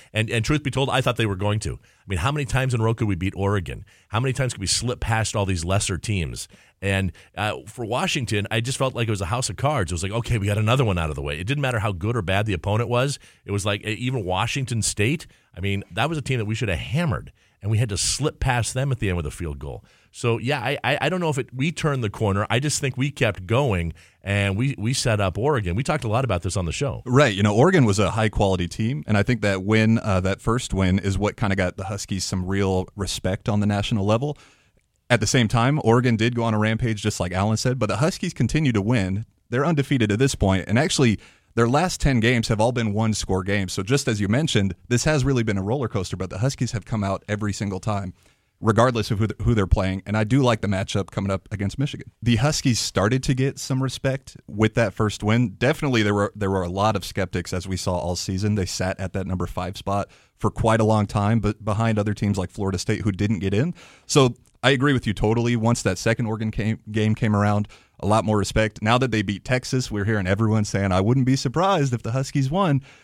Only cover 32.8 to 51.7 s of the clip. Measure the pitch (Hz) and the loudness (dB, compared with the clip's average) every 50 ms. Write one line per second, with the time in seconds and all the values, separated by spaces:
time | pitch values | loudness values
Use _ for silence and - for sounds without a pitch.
32.8 | 90 - - - 98 92 - - - 95 95 - - - 107 104 104 104 104 101 | -2 -4 -6 -8 -6 -6 -6 -4 -4 -4 -4 -2 -2 -2 0 2 2 2 0 0
33.8 | 101 - 117 107 98 104 107 117 131 147 147 - - - _ _ _ _ _ _ | 0 0 -2 0 2 2 0 0 0 -4 -8 -8 -14 -20 _ _ _ _ _ _
34.8 | _ _ _ _ _ - 123 113 107 104 - 135 117 104 - 120 117 131 147 151 | _ _ _ _ _ 0 0 0 2 2 2 4 2 4 2 2 2 2 2 2
35.8 | - 110 117 127 123 127 117 104 110 120 123 120 117 117 110 107 107 107 113 107 | 4 4 6 6 6 4 2 2 2 0 0 0 -2 0 0 2 2 2 0 0
36.8 | - 117 113 101 101 107 - - 87 87 85 92 98 107 110 104 - 131 127 131 | 0 -2 -2 -2 -2 -4 -2 -2 -2 -2 0 0 2 2 2 2 0 0 0 0
37.8 | 113 101 - 101 131 160 - - - 175 - - 131 110 - 151 160 135 117 101 | 0 -2 0 0 0 0 0 -2 -4 -4 -2 0 0 2 2 2 2 2 2 2
38.8 | 98 104 127 120 95 92 95 101 113 - _ _ _ - 117 123 143 160 175 143 | 2 2 0 0 0 0 -2 -4 -6 -8 _ _ _ -4 -2 0 0 2 2 2
39.8 | 135 - 147 131 113 104 101 107 135 139 - - - 98 95 95 - - 98 120 | 2 2 2 2 2 2 4 4 2 2 2 2 2 2 2 2 0 0 0 2
40.8 | 151 185 - - 143 120 104 - - - - _ _ _ - - 120 117 127 147 | 2 2 2 4 4 4 4 2 -4 -14 -20 _ _ _ 0 2 2 4 4 2
41.8 | 175 185 - - - 147 135 117 107 117 127 117 113 - 117 104 107 120 127 123 | 0 0 -2 0 0 2 2 4 4 4 2 2 2 0 0 2 2 0 0 0
42.8 | 113 107 101 104 113 110 107 - - - 95 92 92 95 101 104 98 92 - - | -2 -2 0 0 0 0 0 -2 -2 -2 -2 -2 0 0 -2 -2 -2 -4 -4 -4
43.8 | 95 98 135 143 - - 113 101 104 95 107 131 165 160 - 110 98 98 92 - | -2 0 0 0 0 0 -2 0 0 0 0 0 0 2 2 2 2 0 -2 -6
44.8 | _ - 123 127 - 160 156 147 123 131 139 123 117 110 101 98 95 101 117 147 | _ -2 0 0 2 2 0 2 2 2 2 2 0 0 0 -2 -2 -2 -2 -2
45.8 | 127 107 - 104 90 - - 92 92 92 - 85 110 139 - - 127 113 - 110 | -4 -4 -4 -4 -6 -6 -6 -8 -8 -8 -6 -2 -2 -2 -2 -2 -4 -4 -4 -6
46.8 | - - 120 110 101 98 98 - _ - 104 101 107 104 98 - 113 101 95 92 | -6 -4 -4 -2 -2 -2 -2 -4 _ -6 -4 -2 -2 -2 -2 -2 -4 -4 -4 -4
47.8 | - 110 107 98 98 92 - _ _ _ _ _ _ _ _ - - 107 110 107 | -4 -4 -4 -4 -4 -8 -12 _ _ _ _ _ _ _ _ -2 2 2 6 6
48.8 | 117 131 120 117 104 - 117 98 110 104 - - 110 117 120 110 98 87 - 110 | 6 4 4 0 -2 -2 0 0 0 -2 -2 -2 0 2 2 2 4 4 4 2
49.8 | 95 95 95 98 - - 101 107 110 104 120 139 135 123 117 107 - 104 104 - | 2 0 -2 -4 -4 -2 0 0 0 2 2 4 4 4 2 2 0 -2 -2 -2
50.8 | 98 - - 104 95 - - - 98 98 98 92 - - - 95 101 98 | -2 -2 -2 -4 -4 -4 -4 -4 -2 -2 -2 -4 -4 -8 -6 -4 -4 -4